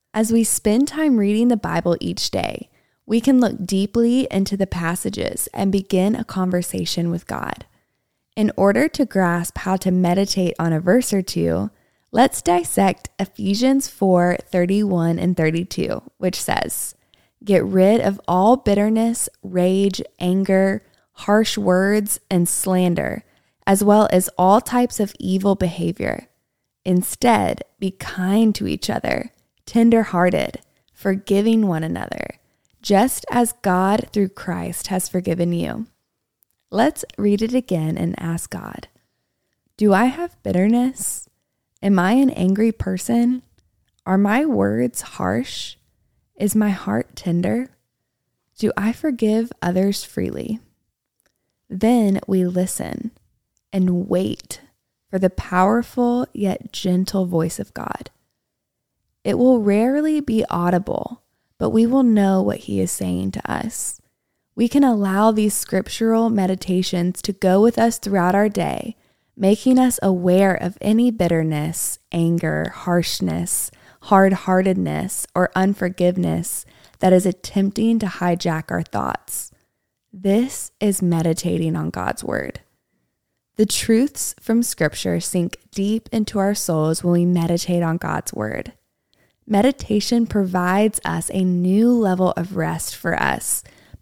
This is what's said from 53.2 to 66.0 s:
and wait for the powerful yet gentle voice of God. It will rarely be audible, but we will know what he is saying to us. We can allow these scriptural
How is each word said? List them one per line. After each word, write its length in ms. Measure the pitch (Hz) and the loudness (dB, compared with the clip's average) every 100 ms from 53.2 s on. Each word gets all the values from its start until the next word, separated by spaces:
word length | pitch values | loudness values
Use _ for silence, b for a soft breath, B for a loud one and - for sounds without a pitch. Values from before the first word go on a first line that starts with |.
| _ _ _ _ _ | _ _ _ _ _
and 360 | 196 185 180 190 | -2 0 0 -2
wait 540 | 180 196 - - - _ _ _ _ _ | -2 -2 -8 -12 -18 _ _ _ _ _
for 80 | 190 | 0
the 100 | 185 | 0
powerful 960 | - - 180 190 233 240 - 240 240 254 | 0 -4 2 2 2 -2 -2 0 0 -2
yet 400 | - 196 180 - | -4 -4 -4 -8
gentle 540 | - 185 180 185 196 180 | -6 0 0 0 -2 0
voice 320 | 170 165 - | 0 -2 -6
of 120 | 202 - | -10 -10
God. 340 | - - - _ _ _ _ _ _ _ _ _ _ _ | -10 -10 -12 _ _ _ _ _ _ _ _ _ _ _
It 160 | - 208 | -4 2
will 220 | 254 247 | 4 4
rarely 600 | 202 202 240 285 311 302 | 4 2 2 2 0 -2
be 240 | 285 220 - | 0 -2 0
audible, 720 | 170 175 175 - - - 240 _ _ _ _ | -2 0 0 -2 -6 -8 -12 _ _ _ _
but 140 | 220 | 0
we 140 | 226 233 | 2 2
will 180 | 269 | 4
know 380 | 247 214 196 190 | 4 4 4 2
what 180 | 202 - | 0 -4
he 200 | - 196 | -4 -2
is 100 | 185 | -2
saying 420 | - 185 180 190 | -4 -4 -4 -4
to 200 | - - | -6 -8
us. 480 | - 226 - - - _ _ _ _ _ - | -6 -6 -8 -10 -12 _ _ _ _ _ -2
We 140 | 233 | 0
can 140 | 285 | 4
allow 480 | 269 220 196 196 220 | 4 2 0 2 2
these 220 | 214 214 | 4 0
scriptural 760 | - - 190 - - | -2 -4 -4 -4 -2